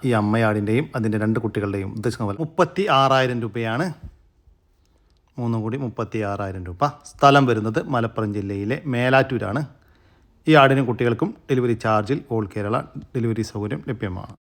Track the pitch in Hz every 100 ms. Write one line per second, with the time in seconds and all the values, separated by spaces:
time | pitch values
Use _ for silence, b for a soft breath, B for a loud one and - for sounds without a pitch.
0 | 131 113 104 113 113 107 104 113 156 127
1 | 110 107 107 113 110 107 101 101 95 110
2 | 113 - 104 101 160 180 165 - 208 139
3 | 135 135 127 120 117 117 113 117 180 -
4 | - _ _ _ _ _ _ _ _ _
5 | _ _ _ - 117 113 110 131 127 -
6 | 110 113 104 101 98 92 90 90 143 -
7 | - - 139 143 127 110 107 110 - 127
8 | 113 - 107 104 98 98 101 143 147 120
9 | 127 135 135 123 101 117 143 - b b
10 | b b b _ - 156 135 135 123 110
11 | 120 113 107 - - 131 123 113 110 107
12 | 101 151 - 113 104 107 101 120 - -
13 | - 131 117 110 107 104 104 143 147 107
14 | 104 92 101 -